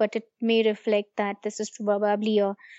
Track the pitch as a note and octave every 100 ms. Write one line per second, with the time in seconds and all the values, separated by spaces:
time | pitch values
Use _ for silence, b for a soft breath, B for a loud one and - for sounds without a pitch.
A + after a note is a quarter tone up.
0 | G#3+ A3 - _ A3+ A3+ A3 G#3 A3 G#3
1 | G3+ - G3+ G3+ G#3+ - G#3 - G#3 G3+
2 | G#3 G#3 G#3+ G#3+ G3 G3+ B